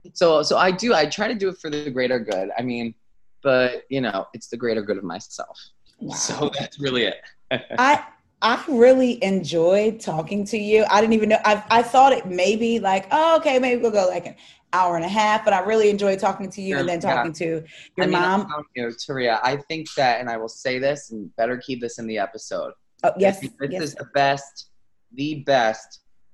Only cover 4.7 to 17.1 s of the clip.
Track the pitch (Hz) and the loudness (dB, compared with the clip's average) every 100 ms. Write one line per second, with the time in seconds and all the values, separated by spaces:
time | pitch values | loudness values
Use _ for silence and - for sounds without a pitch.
4.7 | 110 104 98 107 90 - - - - - | -4 -4 -6 -8 -12 -14 -16 -16 -18 -20
5.7 | _ _ _ - - - - 143 139 - | _ _ _ -12 -8 -6 -4 -4 -4 -10
6.7 | - 139 123 104 - - - - - - | -8 -4 -2 -2 -4 -12 -20 -8 -8 -4
7.7 | - 262 294 - - _ _ 214 349 - | 0 2 2 -2 -20 _ _ -2 0 -2
8.7 | 247 247 262 254 - 190 190 143 165 170 | 6 8 8 4 0 -2 -2 0 2 4
9.7 | 202 214 220 - 160 160 202 202 220 208 | 4 2 -2 -6 -6 -4 -6 -4 -4 2
10.7 | 214 214 202 226 220 214 220 214 208 - | 4 4 4 4 2 4 4 4 4 4
11.7 | 233 240 262 269 233 185 180 190 214 233 | 2 4 6 6 6 0 0 0 2 0
12.7 | 233 190 190 - 302 330 320 311 254 254 | 0 0 -2 0 2 4 4 2 0 2
13.7 | 247 226 208 185 180 - - - _ _ | 0 0 2 0 -2 -8 -14 -20 _ _
14.7 | 180 180 170 170 214 214 220 220 190 190 | 0 2 0 -2 0 2 2 2 0 2
15.7 | 220 208 202 202 190 202 190 190 196 190 | 2 2 2 0 0 -2 -2 -8 -10 -4
16.7 | 185 175 170 190 | -2 -2 -2 -2